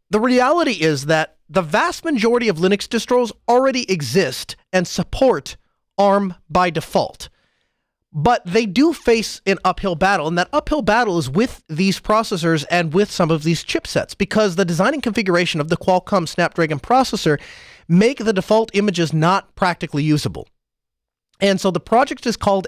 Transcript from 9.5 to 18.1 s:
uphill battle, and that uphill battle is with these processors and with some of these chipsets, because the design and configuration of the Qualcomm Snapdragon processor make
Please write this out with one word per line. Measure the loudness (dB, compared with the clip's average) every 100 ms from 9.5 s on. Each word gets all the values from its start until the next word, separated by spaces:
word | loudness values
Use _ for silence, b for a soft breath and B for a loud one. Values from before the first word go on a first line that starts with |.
| 0
uphill | 0 -2 -4 0
battle, | 0 0 0
and | -2
that | -2
uphill | -2 -2 -2
battle | 2 2 2 -2
is | -2
with | -2 -2 -4 -10
these | -2 -2 -2
processors | 0 0 0 -2 0 -2 0
and | -2 0
with | 0 0
some | 0 0
of | 0
these | 0 -2
chipsets, | -2 -6 -4 -4 -6 -4
because | -2 0 0 0
the | -2
design | 0 0
and | 0
configuration | -4 -2 0 0 0 -2
of | -4
the | -2
Qualcomm | 0 0 0 -2 -2
Snapdragon | -2 -2 0 -2 -4
processor | 0 2 2 -2 0 -2 B B B B 2
make | 4 4